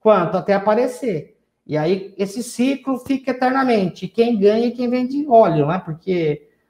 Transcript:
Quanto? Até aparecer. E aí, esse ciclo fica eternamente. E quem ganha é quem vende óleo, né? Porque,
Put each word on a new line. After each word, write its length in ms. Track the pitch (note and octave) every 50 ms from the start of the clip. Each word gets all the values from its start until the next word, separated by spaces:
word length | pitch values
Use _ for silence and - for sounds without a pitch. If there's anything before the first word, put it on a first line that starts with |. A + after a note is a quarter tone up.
Quanto? 360 | _ A3 G#3+ F#3+ E3+ D#3+ F3
Até 160 | F#3 F3+ -
aparecer. 840 | G3+ G3 G3 G#3+ G#3+ A#3 B3+ C4+ - - - A#3+ F#3 D3 - - _ _ _ _ _ _ _
E 100 | - D3
aí, 380 | D3+ D#3 E3 F#3+ F#3+ F#3+ - -
esse 260 | - G3+ G3 - B3
ciclo 560 | A3+ - - - A#3+ C4+ C#4 C4+ - C4+ C4+ B3
fica 320 | - - C#4 C4 - -
eternamente. 720 | B3 B3+ C4 B3+ C4 C4+ C4 B3+ A#3 G#3+ F#3+ F3 - - F#3+
E 40 | F3+
quem 300 | _ - A#3 A#3 A#3+ G#3
ganha 300 | F#3+ G3+ G#3+ A3+ A#3+ B3
é 20 |
quem 180 | A#3+ A#3+ B3 A#3+
vende 380 | B3 B3+ B3+ B3 C#4 C#4+ D4 D4+
óleo, 380 | A#3+ A3+ A3 F#3 D#3 D3+ C#3+
né? 140 | D3 F3 F#3
Porque, 680 | - - D#3 D#3 _ F#3 F#3 F3 E3 D3+ D3 D3 - _ _ _ _ _